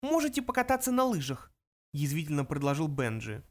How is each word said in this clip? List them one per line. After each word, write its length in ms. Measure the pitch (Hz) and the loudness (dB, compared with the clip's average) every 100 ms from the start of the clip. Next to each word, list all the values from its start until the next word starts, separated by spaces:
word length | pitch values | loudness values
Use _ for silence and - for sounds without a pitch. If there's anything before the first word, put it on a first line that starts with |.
Можете 400 | 262 320 302 254 | 2 2 2 -2
покататься 500 | 247 - 247 262 254 | -2 0 2 2 2
на 120 | 247 | 2
лыжах, — 480 | 262 208 135 131 - _ _ _ _ | 4 2 -2 -6 -8 _ _ _ _
язвительно 520 | 143 143 147 151 147 139 | -4 -2 0 0 -2 0
предложил 420 | 143 143 143 156 | 0 0 0 0
Бенджи. 560 | 139 127 110 110 110 - | 0 -2 -2 -6 -10 -12